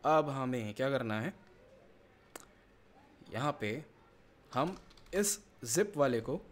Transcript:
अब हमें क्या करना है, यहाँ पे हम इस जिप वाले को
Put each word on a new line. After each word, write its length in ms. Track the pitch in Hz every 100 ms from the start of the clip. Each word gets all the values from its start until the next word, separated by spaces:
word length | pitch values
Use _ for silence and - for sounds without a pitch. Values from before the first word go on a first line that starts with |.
अब 240 | - 156 147
हमें 460 | 135 127 127 110
क्या 160 | 104 131
करना 300 | 135 113 107
है, 140 | 135 - - - - - - - - - - - - - - - - - - - -
यहाँ 260 | 110 143 143
पे 240 | 107 120 - - - - - - -
हम 220 | 123 156 190 - - -
इस 260 | 180 208 - - -
जिप 320 | 120 135 214 156
वाले 240 | 139 120
को 200 | 110 160 -